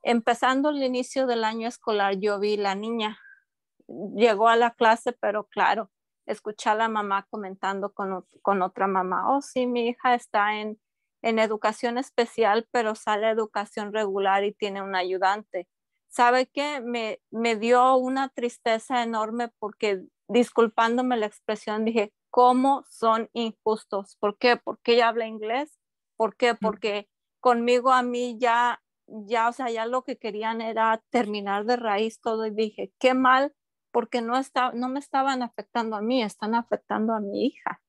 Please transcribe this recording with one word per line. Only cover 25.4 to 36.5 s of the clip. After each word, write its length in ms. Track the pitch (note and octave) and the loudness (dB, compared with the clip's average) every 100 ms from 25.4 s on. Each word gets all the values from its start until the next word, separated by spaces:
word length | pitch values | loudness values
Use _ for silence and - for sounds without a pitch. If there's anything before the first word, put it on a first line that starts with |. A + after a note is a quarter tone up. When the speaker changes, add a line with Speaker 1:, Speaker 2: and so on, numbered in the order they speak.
| G#3+ B3 D4+ _ _ _ _ _ | -4 -4 -6 _ _ _ _ _
Speaker 1:
¿Por 200 | A3 - | -4 0
qué? 160 | A#3+ | 0
Speaker 2:
Ujú. 60 | A3+ | 2
Speaker 1:
Porque 460 | G#3+ G#3+ G#3+ G3+ G3+ _ _ _ | -4 -2 -4 -4 -8 _ _ _
conmigo 500 | B3 A#3 A#3+ B3 B3+ | 2 2 4 2 4
a 100 | B3+ | 2
mí 360 | B3 A#3+ B3 A3 | 2 -4 -6 -2
ya, 400 | A#3+ A#3 A#3+ - _ _ _ | 0 2 0 -2 _ _ _
ya, 420 | A3 G3+ A#3 A#3 | -16 -4 0 0
o 40 | |
sea, 160 | A#3+ B3+ | -2 -6
ya 140 | A3+ A3+ | -4 -2
lo 160 | B3+ | -4
que 120 | C4+ B3 | -4 -8
querían 420 | A3+ G#3 A3+ A3+ | -8 -6 -4 -4
era 400 | A3+ A3 A3 A3 _ | -4 0 0 0 _
terminar 540 | A#3+ G#3+ G#3 G3+ G3+ G#3+ | -2 0 -4 -4 -4 0
de 100 | B3 | 0
raíz 440 | A#3 G3+ A3 - | 0 0 -2 -4
todo". 260 | A#3 A3 A3 | -4 -2 -4
Y 40 | |
dije, 400 | G#3 A3 - G3 _ | -2 -4 -4 -12 _
"Qué 140 | B3+ | 2
mal, 380 | B3+ C4 C4 C#4+ _ _ _ _ | 4 4 4 2 _ _ _ _
porque 280 | A#3+ A3+ B3 | -4 -2 -4
no 160 | A3+ B3+ | -2 -4
está, 340 | C4+ C4+ B3 | -2 -2 -2
no 160 | A#3 B3+ | -2 -6
me 100 | C4+ | -6
estaban 420 | C#4 C4+ C4+ C4 | -4 -2 0 -2
afectando 540 | A#3+ - G3+ A#3+ A3+ G#3+ | -6 -10 -6 -4 -4 -4
a 40 | |
mí, 220 | G#3+ C4 | -2 0
están 320 | G#3+ - G#3+ | -2 -4 -2